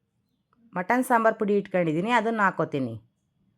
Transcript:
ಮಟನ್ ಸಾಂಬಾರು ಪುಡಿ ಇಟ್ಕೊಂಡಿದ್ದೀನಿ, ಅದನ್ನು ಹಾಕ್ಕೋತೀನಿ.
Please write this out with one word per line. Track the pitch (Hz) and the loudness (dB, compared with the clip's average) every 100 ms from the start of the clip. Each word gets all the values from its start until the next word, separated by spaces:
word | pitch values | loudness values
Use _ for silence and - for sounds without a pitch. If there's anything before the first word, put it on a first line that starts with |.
| _ _ _ _ _ _ _ 180 | _ _ _ _ _ _ _ -6
ಮಟನ್ | 180 240 254 | 0 0 2
ಸಾಂಬಾರು | 233 220 214 | 2 4 2
ಪುಡಿ | 214 202 | 0 0
ಇಟ್ಕೊಂಡಿದ್ದೀನಿ, | 196 185 170 156 208 240 | 0 -2 0 0 0 0
ಅದನ್ನು | 214 226 196 | 0 0 0
ಹಾಕ್ಕೋತೀನಿ. | 180 156 143 127 113 - _ _ _ _ | 0 -2 -4 -6 -8 -16 _ _ _ _